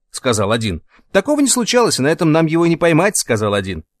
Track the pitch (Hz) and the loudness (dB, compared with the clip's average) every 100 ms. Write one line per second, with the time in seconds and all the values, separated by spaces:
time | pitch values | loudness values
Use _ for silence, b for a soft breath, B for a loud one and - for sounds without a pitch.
0 | _ - 131 110 98 120 110 82 - b | _ -6 -2 0 0 -2 -2 -6 -10 b
1 | _ 190 196 294 277 247 226 240 226 - | _ -2 0 0 2 0 0 0 0 0
2 | 131 165 165 156 165 165 170 170 170 156 | -2 0 2 2 2 2 0 2 2 2
3 | 190 202 - 113 107 101 95 82 - _ | 2 -2 -2 -2 0 -2 -4 -8 -12 _